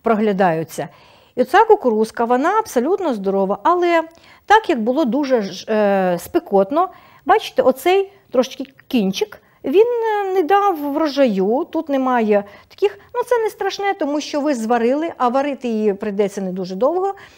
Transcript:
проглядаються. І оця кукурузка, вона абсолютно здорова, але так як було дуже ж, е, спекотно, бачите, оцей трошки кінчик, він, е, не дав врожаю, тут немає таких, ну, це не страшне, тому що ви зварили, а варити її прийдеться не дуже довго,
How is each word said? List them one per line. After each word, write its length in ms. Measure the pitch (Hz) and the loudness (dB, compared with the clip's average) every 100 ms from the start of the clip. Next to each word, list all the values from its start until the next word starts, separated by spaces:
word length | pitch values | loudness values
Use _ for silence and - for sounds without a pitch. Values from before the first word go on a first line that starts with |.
проглядаються. 840 | 233 214 214 190 185 160 160 - 147 - - _ _ - | -2 0 0 2 2 0 -4 -8 -10 -12 -20 _ _ -4
І 60 | |
оця 220 | 254 370 | 2 4
кукурузка, 600 | 440 415 254 214 220 - | 4 4 2 0 -2 -2
вона 340 | 233 247 311 440 | 0 0 0 -2
абсолютно 560 | 427 247 269 403 339 | -2 -2 -2 -2 -2
здорова, 440 | 220 190 196 190 202 | -4 -2 -2 -2 0
але 400 | 311 359 349 330 320 - - - - | 0 2 2 0 0 -10 -20 -8 2
так 240 | 440 427 | 2 2
як 120 | 269 | -2
було 220 | 220 262 | 0 0
дуже 380 | 269 262 269 247 | 0 0 0 0
ж, 240 | 190 190 - | -2 -8 -4
е, 500 | 214 202 196 185 175 | 0 2 2 0 -2
спекотно, 680 | - 339 - 196 196 302 370 - - _ | -2 -4 0 2 2 0 -2 -4 -20 _
бачите, 380 | 285 427 - - | 0 0 0 0
оцей 500 | 254 262 349 392 381 - _ | 2 2 2 2 0 -8 _
трошки 340 | 247 247 - 262 _ - | -2 -2 -4 -14 _ -4
кінчик, 540 | 247 196 196 415 - _ _ | 0 0 -2 -6 -10 _ _
він, 220 | - 339 480 | 0 4 4
е, 480 | 480 453 415 392 | 2 -2 -2 0
не 80 | 381 | 0
дав 500 | 302 403 403 320 285 | 2 2 2 0 -4
врожаю, 760 | 285 311 262 262 190 190 254 349 | -2 -2 2 2 2 0 -2 -2
тут 160 | 320 311 | -6 -2
немає 560 | 269 262 247 208 208 202 - _ | -2 0 0 2 0 -2 -14 _
таких, 300 | - 403 - - | -4 -4 -4 -10
ну, 80 | 480 | -6
це 160 | 480 480 | 0 0
не 80 | 427 | 0
страшне, 440 | - 392 392 403 | -4 -6 -4 -4
тому 260 | 392 294 294 | -2 -2 -4
що 200 | - 302 | -4 -2
ви 140 | 294 | -2
зварили, 580 | 254 220 240 233 285 339 - | -2 0 0 0 0 -2 -2
а 120 | 247 | 0
варити 400 | 269 285 269 247 | 0 -2 -4 -4
її 260 | 220 214 | -2 -2
прийдеться 460 | 196 214 202 202 202 | -2 -4 -2 -2 -2
не 120 | 190 | -6
дуже 220 | 185 180 | -6 -6
довго, 400 | 185 262 349 392 392 - | -2 0 0 -4 -6 -14